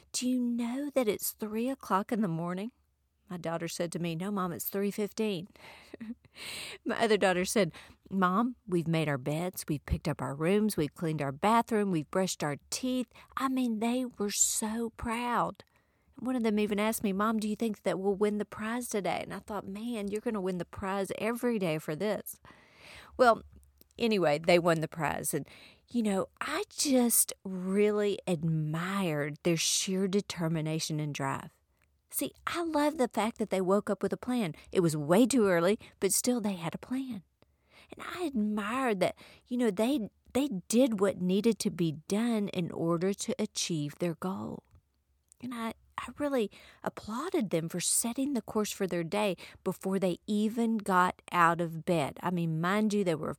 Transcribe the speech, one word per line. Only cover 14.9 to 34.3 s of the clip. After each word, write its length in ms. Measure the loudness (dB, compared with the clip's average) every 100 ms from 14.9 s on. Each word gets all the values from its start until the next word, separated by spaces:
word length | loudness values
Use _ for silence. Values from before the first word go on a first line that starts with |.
| -6
proud. 680 | -6 -4 0 0 0 -4 -18 _ _ _ _ -10
One 160 | -4 0
of 80 |
them 140 | 2 2
even 220 | 2 2
asked 240 | 0 0
me, 100 | 0
"Mom, 260 | 0 2 0
do 80 | -2
you 80 | -2
think 280 | -2 -2
that 160 | -2 0
we'll 160 | 0 2
win 240 | 2 0
the 60 | -4
prize 440 | -6 -6 -4 -4
today?" 300 | -2 -2 -2
And 120 | -4
I 60 | -10
thought, 280 | -8 -8 -8
"Man, 400 | -8 -6 -6 -4
you're 140 | -4
gonna 200 | -4 -2
win 160 | -2 -4
the 80 | -6
prize 460 | -8 -4 -2 -4 -4
every 400 | -4 -2 -2 0
day 180 | 0 -2
for 180 | -4 -4
this." 440 | -2 -4 -6 -18 -20 -20 -20 -20 -20 -20 -4 4
Well, 260 | 6 6 2 -20 _ _ -18 -2
anyway, 400 | 0 4 4 4
they 180 | 6 6
won 240 | 6 2
the 60 | 0
prize. 460 | -2 -2 -2 -2
And, 140 | -4 -4 -14 -20 -20 _
you 120 | -2
know, 260 | 0 0 -2 -6
I 220 | -6 -4 -4
just 640 | -2 4 4 6 4 2 -2
really 760 | -8 -6 0 4 4 4 0 0 -2
admired 1120 | -2 0 0 0 -2 -2 -2 0 0 -2 -2
their 140 | 0 2
sheer 500 | 2 0 0 0 0
determination 920 | 0 -2 -2 0 0 0 -2 -2 -2
and 140 | -4
drive. 380 | -4 -4 -4 -8 _ _ _ _ _ _
See, 240 | -6 -6 -6 -6
I 160 | -4
love 340 | 0 2 2 2
the 120 | 0
fact 280 | 0 -2 -2
that 120 | -2
they 120 | 0
woke 280 | 4 2 2
up 120 | -2
with 120 | -2
a 40 | -4
plan. 380 | -2